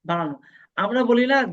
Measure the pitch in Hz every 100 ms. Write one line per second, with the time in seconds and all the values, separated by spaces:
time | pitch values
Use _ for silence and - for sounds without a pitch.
0 | 160 170 156 139 _ - _ - - 247
1 | 247 240 254 269 220